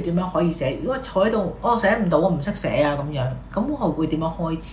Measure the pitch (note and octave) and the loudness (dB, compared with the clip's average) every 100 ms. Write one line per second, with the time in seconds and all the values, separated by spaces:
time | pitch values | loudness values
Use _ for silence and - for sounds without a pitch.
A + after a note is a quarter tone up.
0 | E3+ E3+ F3+ D#3 E3+ - C3 C3+ A#3+ C4 | 0 0 0 2 2 2 -2 -2 -4 -4
1 | - F#3+ G#3 A3+ F3+ - - A#3 G3 A#3 | -2 2 2 2 -2 -2 0 2 4 2
2 | F#3 D#3 F#3 D#3 E3 - D3+ C3+ D3 C#3+ | 4 4 4 2 -2 -2 -2 2 2 2
3 | C#3+ D3 B2+ B2+ - - C4 D4 G3+ D3 | -4 -2 -4 -4 -6 -2 -2 0 -2 0
4 | D#3 D#3 E3 E3 E3 D#3+ - | 0 0 -2 -4 -4 -2 -4